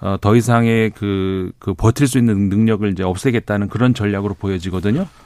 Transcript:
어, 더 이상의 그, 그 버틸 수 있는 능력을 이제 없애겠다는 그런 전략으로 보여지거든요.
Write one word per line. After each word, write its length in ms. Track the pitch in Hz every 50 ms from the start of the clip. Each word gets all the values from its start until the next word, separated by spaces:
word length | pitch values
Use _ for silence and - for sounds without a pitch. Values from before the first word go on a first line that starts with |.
어, 160 | - 98 98 95
더 140 | - 101 107
이상의 560 | 120 113 120 117 117 117 117 113 113 110 107
그, 600 | - - 104 101 98 95 95 95 95 95 92 87 - -
그 140 | - - 92
버틸 340 | - - 110 113 - 143 131
수 100 | 123 131
있는 320 | 120 117 107 98 101 95
능력을 400 | 98 104 113 113 110 98 107 104
이제 120 | 95 87 95
없애겠다는 640 | 90 92 95 - 139 117 113 - - 104 101 101 98
그런 240 | - 104 123 127 120
전략으로 420 | - 104 101 101 98 101 104 98
보여지거든요. 720 | - - 98 98 90 82 95 90 92 85 101 113 165 190 165 - - -